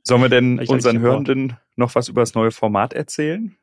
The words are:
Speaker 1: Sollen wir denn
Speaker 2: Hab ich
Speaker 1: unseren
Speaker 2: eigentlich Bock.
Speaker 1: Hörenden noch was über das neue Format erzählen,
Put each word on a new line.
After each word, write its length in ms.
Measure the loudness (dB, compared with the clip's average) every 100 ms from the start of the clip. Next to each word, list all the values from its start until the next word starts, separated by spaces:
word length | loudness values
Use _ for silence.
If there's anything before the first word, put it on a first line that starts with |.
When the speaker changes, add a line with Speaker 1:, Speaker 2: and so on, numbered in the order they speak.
Speaker 1:
Sollen 180 | 0 2
wir 60 | 4
denn 300 | 4 2 0
Speaker 2:
Hab 40 |
ich 80 | 0
Speaker 1:
unseren 200 | 0 2 2
Speaker 2:
eigentlich 60 |
Bock. 80 | 2
Speaker 1:
Hörenden 460 | 0 0 -2 -4 -8 _
noch 220 | -4 -2 -2
was 120 | -2
über 140 | -2
das 120 | 0
neue 180 | 0 -2
Format 400 | 0 -2 0 -2
erzählen, 640 | -4 -8 -6 -4 -4 -8 -14